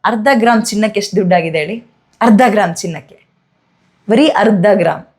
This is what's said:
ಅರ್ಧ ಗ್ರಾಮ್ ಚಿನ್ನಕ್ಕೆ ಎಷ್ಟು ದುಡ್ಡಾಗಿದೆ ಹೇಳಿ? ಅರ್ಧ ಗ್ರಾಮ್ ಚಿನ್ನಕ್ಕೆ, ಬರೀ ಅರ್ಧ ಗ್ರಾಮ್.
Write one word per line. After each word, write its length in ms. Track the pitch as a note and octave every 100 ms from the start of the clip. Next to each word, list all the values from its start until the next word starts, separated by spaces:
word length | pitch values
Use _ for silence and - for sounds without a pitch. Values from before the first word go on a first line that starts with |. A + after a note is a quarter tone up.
ಅರ್ಧ 240 | G3 A3+ A3
ಗ್ರಾಮ್ 280 | C4 A#3 A3+
ಚಿನ್ನಕ್ಕೆ 380 | A3+ G#3+ G#3+ G#3
ಎಷ್ಟು 160 | G#3 F#3+
ದುಡ್ಡಾಗಿದೆ 420 | F3+ F3 E3 D#3+
ಹೇಳಿ? 340 | D3+ A3+ _ _ _ _
ಅರ್ಧ 220 | A#3 G#3 B3
ಗ್ರಾಮ್ 280 | G#3 F3+ E3+
ಚಿನ್ನಕ್ಕೆ, 500 | F3 D3+ - - _ _ _ _ _ _ _ _ -
ಬರೀ 160 | A#3 D4+
ಅರ್ಧ 400 | A#3+ A#3 G#3 G3+
ಗ್ರಾಮ್. 300 | F#3+ E3+ D3+ -